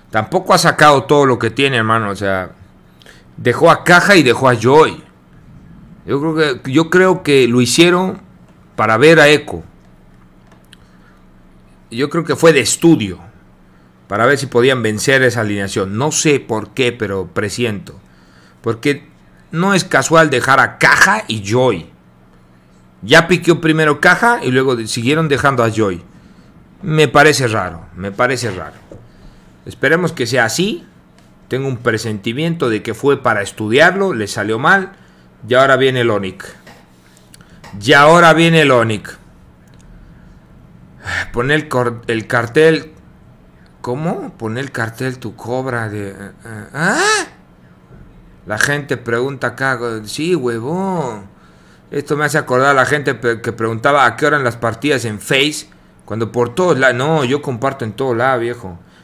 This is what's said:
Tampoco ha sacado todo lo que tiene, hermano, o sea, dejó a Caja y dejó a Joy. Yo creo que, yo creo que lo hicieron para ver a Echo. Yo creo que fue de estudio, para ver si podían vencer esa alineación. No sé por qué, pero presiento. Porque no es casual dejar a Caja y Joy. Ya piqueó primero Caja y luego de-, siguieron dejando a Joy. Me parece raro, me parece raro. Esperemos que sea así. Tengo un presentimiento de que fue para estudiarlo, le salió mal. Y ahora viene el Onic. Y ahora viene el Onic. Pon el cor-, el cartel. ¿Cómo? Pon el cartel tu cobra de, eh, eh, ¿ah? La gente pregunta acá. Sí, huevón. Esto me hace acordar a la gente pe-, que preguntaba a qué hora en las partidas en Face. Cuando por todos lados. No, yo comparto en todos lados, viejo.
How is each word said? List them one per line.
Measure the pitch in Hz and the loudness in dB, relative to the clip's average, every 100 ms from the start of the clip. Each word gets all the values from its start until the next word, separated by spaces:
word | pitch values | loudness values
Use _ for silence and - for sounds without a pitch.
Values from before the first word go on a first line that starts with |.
| _ | _
Tampoco | 110 110 180 180 | -6 -2 -4 2
ha | 180 | 2
sacado | 165 139 151 139 | 2 4 6 6
todo | - 147 139 | 4 4 4
lo | 120 | 2
que | 113 | -2
tiene, | - 139 123 | -2 0 0
hermano, | 110 113 104 | 0 0 -2
o | 95 | -4
sea, | 98 95 90 - - _ _ _ - - _ - | -4 -4 -6 -14 -20 _ _ _ -20 -20 _ -4
dejó | 117 117 165 | -2 2 4
a | 151 | 4
Caja | - 175 170 196 | 4 4 6 4
y | |
dejó | 127 120 131 | 4 2 2
a | 120 | 2
Joy. | 117 147 135 85 - _ _ - - - - - - - | 4 6 4 0 -18 _ _ -20 -20 -20 -20 -20 -20 -20
Yo | - 135 | -6 -4
creo | 156 | -2
que, | 160 151 120 135 | 0 -2 -2 -2
yo | 131 165 | 0 2
creo | 180 185 170 | 4 4 2
que | - 139 120 | 2 4 4
lo | 123 | 4
hicieron | 120 151 170 180 185 185 - - - _ _ | 2 4 4 2 -2 -8 -16 -20 -20 _ _
para | - 107 113 | -4 0 4
ver | 147 160 | 6 6
a | 147 | 6
Echo. | 151 - 87 - - _ _ - - _ _ _ - _ - - _ _ _ _ _ _ _ _ _ _ | 4 0 -12 -14 -20 _ _ -20 -20 _ _ _ -20 _ -20 -20 _ _ _ _ _ _ _ _ _ _
Yo | 117 139 | -6 -4
creo | 170 | -4
que | 147 | -4
fue | 139 165 | 2 4
de | 147 | 4
estudio, | 113 - 165 143 101 85 - - _ _ _ _ _ _ _ | 0 2 4 4 0 -8 -18 -20 _ _ _ _ _ _ _
para | 101 120 | 0 2
ver | 143 | 0
si | 131 | 0
podían | 120 127 127 | 2 2 2
vencer | 110 107 135 135 | -2 -2 0 2
esa | 127 113 | 2 0
alineación. | 107 101 98 110 95 104 | -4 -4 -4 -4 -4 -4
No | 147 | -4
sé | 151 160 135 | -2 0 0
por | - 107 104 | -2 -6 -6
qué, | - 123 | -4 -4
pero | 117 104 98 85 | -2 -6 -6 -6
presiento. | 101 104 120 117 101 - - _ _ _ _ _ _ | -6 -6 -4 -6 -6 -12 -20 _ _ _ _ _ _
Porque | 113 113 147 143 - _ _ _ _ | -8 -4 -4 -6 -10 _ _ _ _
no | 160 190 | -4 0
es | 190 | 0
casual | - 139 127 160 160 | 0 0 2 4 4
dejar | 127 123 135 | 2 2 2
a | 120 - | 2 2
Caja | 147 143 196 214 - | 2 4 2 0 -4
y | 110 98 | -8 -2
Joy. | 120 127 92 78 _ _ _ _ _ _ _ _ _ _ _ | 0 0 0 -8 _ _ _ _ _ _ _ _ _ _ _
Ya | 98 156 165 | 2 2 4
piqueó | 175 170 160 | 0 2 0
primero | 160 156 156 147 | 0 2 0 2
Caja | 180 175 233 240 | 2 2 2 0
y | 131 | 0
luego | 131 135 | 0 0
de-, | 120 110 | -2 -4
siguieron | - 117 156 156 | -4 0 0 0
dejando | 135 143 127 | 0 0 2
a | 113 | 0
Joy. | 107 104 85 - - - - - _ _ _ | 2 -2 -2 -12 -20 -20 -20 -20 _ _ _
Me | 196 156 151 | -4 2 4
parece | 147 151 139 123 | 6 4 4 0
raro, | 107 90 85 - | -2 -6 -10 -18
me | 92 98 | -12 -12
parece | 98 123 127 113 | -4 -2 -2 -6
raro. | 92 73 - - - - - - - - _ - | -8 -12 -18 -20 -20 -20 -20 -20 -20 -20 _ -20
Esperemos | - 135 165 175 | -4 0 0 0
que | 165 117 | -4 -2
sea | 127 113 | 0 0
así. | 135 196 349 - _ _ _ _ _ _ | 0 -4 -4 -12 _ _ _ _ _ _
Tengo | 127 135 | -6 -6
un | 120 | -4
presentimiento | 120 110 113 107 113 120 165 165 127 | -2 -2 -6 -6 -6 -4 -4 -2 -2
de | 107 | -2
que | 117 | -6
fue | 107 139 131 | -2 0 0
para | 123 107 | 0 -2
estudiarlo, | 98 - 107 120 170 190 190 | -4 -6 0 4 4 2 -4
le | 123 101 | -4 -6
salió | - 104 113 | -6 -4 -2
mal. | 151 196 185 - _ _ _ _ 107 | 0 0 -2 -14 _ _ _ _ -2
Y | |
ahora | 123 135 127 | 2 4 4
viene | 131 131 | 2 0
el | 117 | 0
Onic. | 104 95 92 - - - - _ _ _ _ _ - - - - 101 | -2 -4 -12 -20 -20 -20 -20 _ _ _ _ _ -20 -20 -20 -20 -8
Y | 104 | 2
ahora | 143 147 170 170 | 6 6 8 6
viene | 156 165 165 | 6 4 4
el | 143 | 4
Onic. | 127 113 104 - - - - - _ _ - - - - - - - _ - - - - - - - - | 2 2 -4 -10 -20 -20 -20 -20 _ _ -20 -20 -20 -20 -20 -20 -20 _ -20 -20 -20 -20 -20 -10 -10 -6
Pon | 117 127 | -4 -2
el | 156 156 | -2 -2
cor-, | 127 120 117 - | -2 -2 -6 -6
el | 113 107 | -8 -4
cartel. | 123 117 147 160 160 - - - - - - - _ - _ | -4 -2 2 4 2 -4 -20 -20 -20 -20 -20 -20 _ -20 _
¿Cómo? | - 127 160 381 285 - | -10 -6 -6 -6 -10 -10
Pon | 110 117 | -8 -8
el | 135 | -8
cartel | - 113 113 131 123 | -8 -8 -6 -8 -8
tu | 113 | -14
cobra | - 113 127 131 120 110 | -14 -8 -6 -4 -6 -6
de, | 104 101 | -8 -10
eh, | 101 101 - | -12 -18 -18
eh, | 117 107 107 | -18 -18 -14
¿ah? | 139 175 277 403 427 330 - _ _ _ _ _ - - - - - - | -4 -2 0 0 -2 -4 -14 _ _ _ _ _ -20 -20 -20 -20 -20 -10
La | 107 | -6
gente | - 147 135 123 | -4 -6 -6 -8
pregunta | 113 117 135 139 123 | -4 -4 -4 -6 -10
acá. | 117 135 123 120 110 | -6 -6 -4 -6 -8
Sí, | 107 120 160 175 | -10 -8 -4 -2
huevón. | 123 117 120 180 190 180 131 107 98 _ - _ _ _ _ | -4 -6 -6 -6 -6 -6 -8 -10 -18 _ -20 _ _ _ _
Esto | 143 139 147 | -10 -6 -4
me | |
hace | 151 156 | -2 -4
acordar | 131 127 135 | -2 0 2
a | |
la | 139 127 | 2 2
gente | 147 139 | 0 -2
pe-, | 120 123 113 | -4 -4 -4
que | 117 | -6
preguntaba | 110 113 113 139 143 123 | -6 -6 -2 0 2 2
a | 110 | 0
qué | 147 | -2
hora | 147 | 0
en | |
las | 127 113 | -2 -4
partidas | 117 107 143 135 | -6 -4 -2 -2
en | 113 104 | -4 -10
Face. | - 135 147 151 - - _ _ | -2 0 0 -4 -14 -20 _ _
Cuando | - 110 113 | -12 -6 -4
por | 120 120 | -2 -4
todos | 120 180 131 | 0 0 2
lados. | 131 120 | 2 0
No, | 143 160 | 0 0
yo | 127 143 | 0 -2
comparto | 147 117 135 135 | -4 -6 -6 -6
en | 113 | -10
todos | - 135 113 | -6 -4 0
lados, | 127 127 | 0 0
viejo. | 117 120 95 85 - _ | -4 -8 -12 -18 -20 _